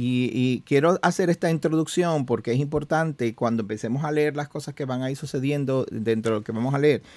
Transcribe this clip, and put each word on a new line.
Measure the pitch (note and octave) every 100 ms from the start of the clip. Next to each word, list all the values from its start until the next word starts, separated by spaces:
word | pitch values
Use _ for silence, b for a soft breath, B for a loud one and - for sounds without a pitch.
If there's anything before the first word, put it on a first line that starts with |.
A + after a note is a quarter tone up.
Y, | B2 B2 B2
y | B2+ B2+ B2
quiero | - C#3 D#3+ F#3
hacer | F3 F3 F3+
esta | E3 F3
introducción | E3 D#3+ D#3 D#3 - F3 D#3
porque | B2 A2+ A#2+
es | B2
importante | C#3+ D3+ D3 D#3+ D#3+ C#3+ A#2+
cuando | G#2+ A#2 A2+
empecemos | G#2 A2 A2+ B2+
a | D3+
leer | D3+ D3+ D3
las | D3
cosas | D3+ D3+
que | C#3
van | C3+ B2+
a | C3
ir | C#3
sucediendo | C3+ C#3 C3+ D3 C3+ C3 -
dentro | A2+ A2 A2+ A2+
de | A2
lo |
que | G#2+
vamos | A2 B2+
a | C#3
leer. | D3 A#2+ B